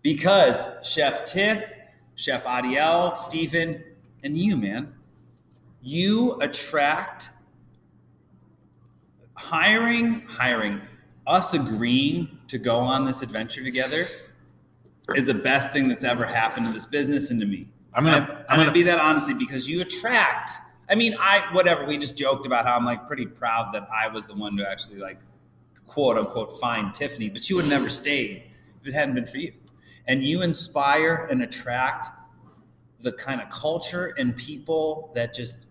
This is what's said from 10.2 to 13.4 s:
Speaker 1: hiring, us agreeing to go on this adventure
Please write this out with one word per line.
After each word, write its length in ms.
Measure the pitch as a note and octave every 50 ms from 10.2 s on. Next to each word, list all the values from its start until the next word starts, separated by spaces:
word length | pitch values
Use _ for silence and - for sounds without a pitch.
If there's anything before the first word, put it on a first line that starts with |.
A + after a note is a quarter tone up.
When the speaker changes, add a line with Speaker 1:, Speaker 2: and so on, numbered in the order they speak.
| -
Speaker 1:
hiring, 540 | - - - B2+ B2+ A#2+ A2+ G#2+ G2+ G2+ G2+ - - - - _ _ _ - _
us 280 | C3+ D#3+ F#3 F3+ - F3
agreeing 880 | D#3 C3 G#2+ A2 G#2 A#2 A#2+ B2 C3 C#3 C#3+ E3 F3 E3 - - - -
to 100 | - -
go 200 | A#2 G#2+ A#2+ A2+
on 280 | A#2+ B2+ B2+ C3 C3+ C3+
this 160 | C3 B2+ -
adventure 420 | C3 A#2+ G#2 G#2+